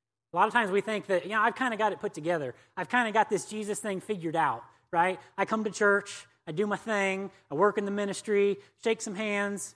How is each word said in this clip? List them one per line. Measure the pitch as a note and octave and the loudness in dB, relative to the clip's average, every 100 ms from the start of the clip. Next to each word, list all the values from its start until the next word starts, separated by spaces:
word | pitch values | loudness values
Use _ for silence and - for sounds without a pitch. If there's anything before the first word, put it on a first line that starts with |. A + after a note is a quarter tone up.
| _ _ _ | _ _ _
A | E3+ | 2
lot | G#3+ | 4
of | |
times | A#3 G#3 | 4 2
we | G3 | 0
think | G3+ G3+ D#3+ | 0 -4 0
that, | F3+ F#3 | 0 0
"Yeah, | A3 | 0
I've | A3+ A3+ | 0 0
kinda | B3+ G#3 | -2 0
got | G#3+ | 0
it | F3+ | 0
put | G#3 | -6
together. | - D#3 E3+ C3 - _ - | -4 -2 -2 -4 -10 _ -10
I've | F3 | 0
kinda | B3 A3+ | 0 2
got | G#3+ G#3+ | 2 2
this | G3 - | 0 -2
Jesus | G#3+ G#3 G3+ | -8 -6 -6
thing | G#3+ F#3 | -4 -4
figured | - G3+ E3 D#3+ | -4 -6 -2 0
out," | D3 A#2 - _ _ | 0 -2 -8 _ _
right? | F3 F3+ F3+ - - | 0 2 0 -8 -4
I | G3 | -2
come | A3 | -2
to | G#3+ | -2
church, | - G#3 G3+ - - - _ - | 2 4 4 0 -12 -18 _ -6
I | |
do | D#3+ G#3 | -4 -2
my | G3 | -2
thing, | A3+ G#3 F#3+ F#3+ G3 - - | -2 0 0 -2 -6 -12 -6
I | C#3+ | 2
work | G3+ G3+ | 4 4
in | G3+ | -2
the | |
ministry, | G3+ G3+ F#3 - G3+ G3+ G3 - _ | -2 -2 -4 0 4 4 2 -8 _
shake | A3+ A3+ | -2 -2
some | A3 G3 | -4 -6
hands, | A3 G3+ G3+ G3+ - | -2 -2 -2 -4 -10